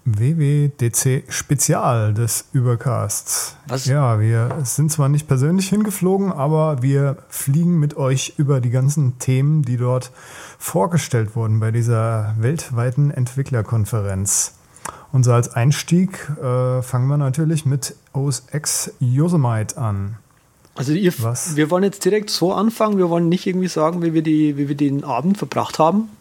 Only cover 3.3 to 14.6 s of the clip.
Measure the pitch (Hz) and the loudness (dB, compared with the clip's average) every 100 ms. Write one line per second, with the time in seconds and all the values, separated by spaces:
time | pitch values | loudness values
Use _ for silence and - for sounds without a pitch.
3.3 | - - - - 131 131 147 127 107 110 | -6 -6 -12 -8 -4 0 2 2 2 2
4.3 | 113 120 160 127 - 156 151 139 147 151 | 2 0 -2 -4 0 0 2 2 2 2
5.3 | 131 147 185 190 208 214 185 180 190 196 | 2 2 2 0 0 0 0 0 2 0
6.3 | 147 143 156 156 139 131 139 139 - - | -2 0 2 0 0 2 2 0 -2 -10
7.3 | - 135 147 170 170 147 - 131 135 - | -8 -2 2 2 2 0 0 0 0 -2
8.3 | - 143 135 120 131 139 151 127 123 - | -2 0 0 2 2 2 2 0 0 0
9.3 | 131 143 156 123 123 123 127 - - - | 2 2 2 0 0 0 -2 -4 -18 -20
10.3 | - - - - 175 196 170 - 120 110 | -20 -20 -14 -4 -2 0 0 0 -2 -2
11.3 | 120 110 110 110 117 117 113 113 110 107 | -2 0 0 0 0 2 2 0 0 -2
12.3 | 110 117 156 - 117 127 127 143 131 123 | 0 0 -2 -4 -2 -2 2 0 0 -4
13.3 | 139 139 123 101 113 101 113 101 95 98 | -4 -2 -2 0 0 0 -2 -2 -2 -2
14.3 | - - - | -2 -4 -8